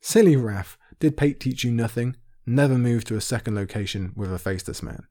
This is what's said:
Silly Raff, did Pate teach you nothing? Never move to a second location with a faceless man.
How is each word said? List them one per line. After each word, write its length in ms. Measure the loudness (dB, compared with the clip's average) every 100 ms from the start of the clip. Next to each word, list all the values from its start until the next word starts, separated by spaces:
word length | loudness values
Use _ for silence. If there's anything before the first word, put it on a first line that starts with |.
Silly 340 | 4 6 8 6
Raff, 420 | 2 -4 -8 -14 _ -2
did 160 | 0 2
Pate 240 | 0 0
teach 240 | -6 -2
you 80 | 0
nothing? 460 | 0 -2 -2 -4 -6 -16 -14 -2
Never 320 | 2 4 4
move 280 | 2 0 -2
to 100 | -6
a 60 |
second 340 | -4 -4 -2 -4
location 560 | -4 -4 -6 -6 -6
with 200 | -6 -6
a 60 | -4
faceless 440 | -4 -6 -6 -10
man. 240 | -10 -12 -16